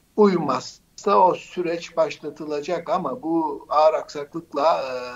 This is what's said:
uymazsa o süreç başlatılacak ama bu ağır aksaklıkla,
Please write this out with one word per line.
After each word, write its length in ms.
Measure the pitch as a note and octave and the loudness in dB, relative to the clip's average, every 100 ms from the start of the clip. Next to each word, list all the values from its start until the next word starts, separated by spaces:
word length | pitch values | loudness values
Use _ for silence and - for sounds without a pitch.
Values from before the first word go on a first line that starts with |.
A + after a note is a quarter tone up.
| _ - | _ 4
uymazsa 1000 | G#3 F3 C#3+ B2+ - - _ - G#3 G3+ | 4 4 -2 -4 -6 -18 _ -6 2 6
o 160 | F#3 - | 6 4
süreç 640 | - - E3+ E3+ - - | -6 -6 -4 -6 -6 -2
başlatılacak 920 | D#3 - D3+ C#3+ D#3 D3 D3 E3+ - | -2 -2 -12 -12 -8 -6 -4 -6 -4
ama 320 | F3 D3 B2+ | -4 -4 -6
bu 440 | D#3+ E3 D#3 C#3+ - | -2 -2 -2 -6 -4
ağır 240 | C#3+ - | 4 4
aksaklıkla, 920 | D#3 - D3+ C#3+ E3 - D3 D3 D#3+ C3 B2+ B2 | 4 -4 -10 -10 -12 -8 0 0 0 -2 -8 -10